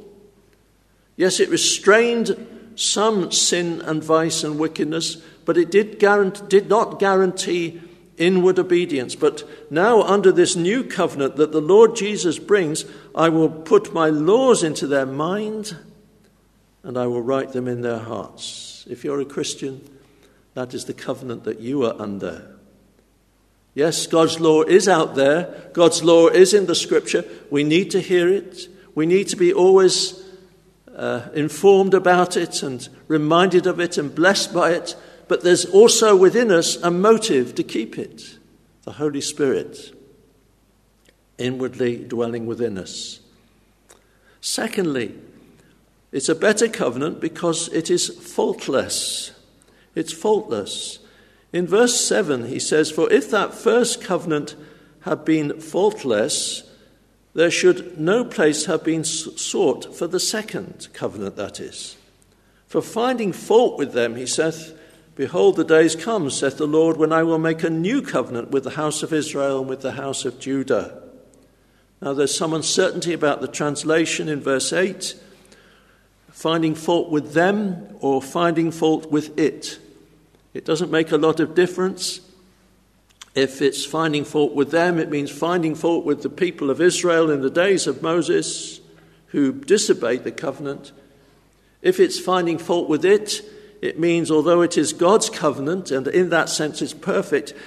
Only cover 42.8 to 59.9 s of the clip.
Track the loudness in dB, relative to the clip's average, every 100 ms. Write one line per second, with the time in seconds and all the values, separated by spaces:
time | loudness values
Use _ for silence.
42.8 | -12 -14 -14 -16 _ _ _ _ _ _
43.8 | _ _ _ _ _ _ -10 -6 -6 -4
44.8 | -4 -4 -6 -10 -20 -20 _ _ _ _
45.8 | _ _ _ -6 -2 0 2 2 0 -2
46.8 | -4 -4 -6 -6 -8 -4 -4 -4 -4 -4
47.8 | -2 -2 -2 -8 -12 -4 -2 -4 -4 -2
48.8 | -2 -6 -6 -8 -12 -16 _ _ _ _
49.8 | _ -10 -8 -4 -2 -2 -2 -6 -6 -10
50.8 | -12 -14 _ _ _ _ _ -6 0 2
51.8 | 2 2 -2 -2 -2 -4 -6 -8 -2 0
52.8 | 0 0 2 2 2 -2 -2 -2 0 2
53.8 | 2 -2 -4 -4 -2 -4 -4 -14 -20 -20
54.8 | _ _ -6 -4 0 0 0 -6 -6 0
55.8 | 0 0 -2 0 0 -2 -6 -8 -14 -20
56.8 | _ _ _ _ _ 0 0 4 4 2
57.8 | -2 -6 0 0 0 0 2 2 -2 -2
58.8 | -2 -2 -4 -6 -10 -10 -6 0 0 0
59.8 | -6